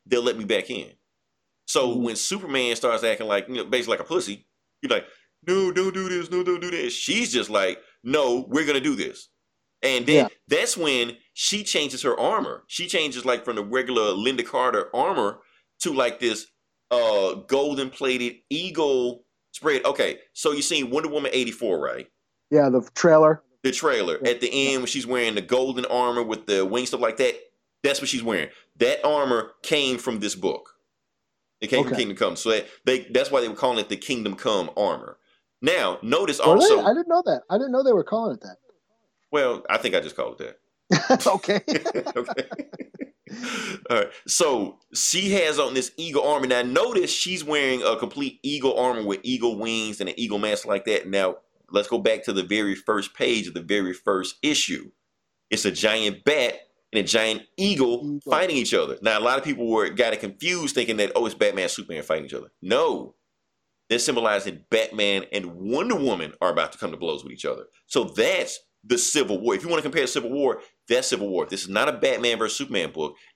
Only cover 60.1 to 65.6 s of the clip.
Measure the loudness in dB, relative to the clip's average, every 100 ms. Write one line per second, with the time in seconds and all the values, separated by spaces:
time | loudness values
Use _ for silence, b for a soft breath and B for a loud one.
60.1 | 0 -6 -6 -4 -2 -2 -2 0 0 0
61.1 | 0 -2 0 0 2 -2 -4 -8 -10 -4
62.1 | -4 -4 -12 -12 _ 0 2 2 0 -8
63.1 | _ _ _ _ _ _ _ -2 0 2
64.1 | 2 2 0 -2 -12 0 0 0 0 2
65.1 | 2 -2 -6 -6 -10